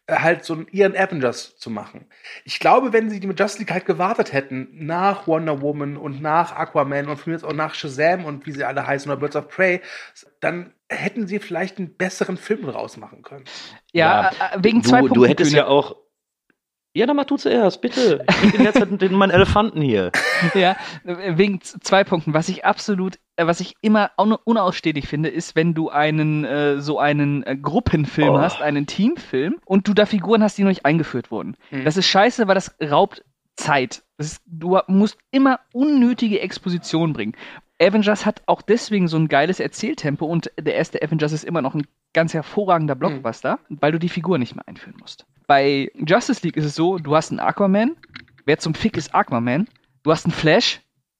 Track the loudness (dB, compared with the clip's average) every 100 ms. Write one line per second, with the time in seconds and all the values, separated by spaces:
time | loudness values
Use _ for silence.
0 | -4 0 2 0 -2 -8 -4 2 2 2
1 | -2 0 -2 -2 -12 _ -10 -10 -10 -18
2 | -20 _ -20 -20 -12 -2 4 4 4 0
3 | 0 -4 -6 -2 -2 -4 -6 -4 -2 -2
4 | -2 -2 -2 -4 -4 -8 -10 -12 -6 -2
5 | 0 0 0 0 0 -4 -4 -6 -8 -8
6 | -10 -8 -2 0 0 -4 -2 -2 0 -2
7 | -6 -8 -8 -8 -6 -4 -6 -6 -10 0
8 | 0 0 -4 -10 -10 -6 -6 -4 -4 -4
9 | -4 -6 -4 -6 -6 0 0 0 -6 -18
10 | -20 -20 _ _ -6 -6 -10 _ -12 -8
11 | -6 -6 -6 -6 -6 -6 -6 -8 -10 -6
12 | -6 -4 -6 -6 -6 -6 -4 -8 -10 -14
13 | -20 -20 -20 -20 -18 -18 -20 -20 _ 2
14 | 4 4 2 -2 -4 0 2 4 6 6
15 | 6 6 6 6 4 4 4 4 2 -6
16 | _ _ _ _ _ _ _ _ _ -2
17 | 0 0 -2 -2 0 2 2 0 -4 2
18 | 2 2 2 2 4 6 4 4 2 0
19 | 2 4 4 6 4 4 2 0 2 2
20 | 2 0 0 0 0 2 2 0 -8 -12
21 | -10 -6 -2 2 2 0 -8 -16 0 2
22 | 2 -2 0 -2 -2 -2 -2 -2 -2 -2
23 | -4 -8 _ -2 0 0 -6 -4 2 2
24 | 2 0 0 0 0 2 0 0 -4 -4
25 | -4 -4 -2 -4 -4 0 0 0 -2 0
26 | 2 2 0 0 -2 0 0 0 -2 0
27 | 2 2 0 0 -4 -6 -2 -2 0 0
28 | 0 2 4 4 2 0 -2 -2 -2 0
29 | 0 -2 -4 -2 -2 -4 0 0 2 2
30 | 2 0 2 2 2 2 0 2 2 0
31 | 0 -6 -6 -8 -10 -14 _ -4 -2 0
32 | 2 4 4 2 2 0 -2 -6 0 2
33 | 2 -2 -20 _ _ -8 0 0 0 -8
34 | _ -10 -10 -10 _ -8 0 2 4 2
35 | 2 -2 _ 2 2 2 _ -2 2 4
36 | 2 2 0 -2 -4 -8 -6 -6 -2 -2
37 | 0 -2 -6 -8 -16 -20 _ 2 2 4
38 | 2 0 -2 -4 -4 -2 0 0 0 0
39 | 2 2 2 2 2 -2 -6 -6 -8 -4
40 | -6 -4 -4 -4 -4 -6 -4 -2 -4 -4
41 | -4 -2 -2 -4 -6 -4 -4 -4 -8 _
42 | _ -2 0 -4 -6 -4 0 2 0 -2
43 | -4 -4 -6 -4 -4 -6 -8 -2 0 0
44 | -2 -4 -2 -2 -2 -8 -18 -20 -20 -20
45 | -20 -20 _ _ 2 4 4 2 -2 -6
46 | 0 2 2 -2 -2 -2 -4 0 0 -2
47 | 0 0 0 -2 -2 0 2 2 0 -4
48 | -14 -20 -20 _ 0 0 -2 -2 -2 -2
49 | -2 -2 0 -2 0 -2 -2 _ _ _
50 | -2 0 0 0 4 4 2 -4 _ _
51 | _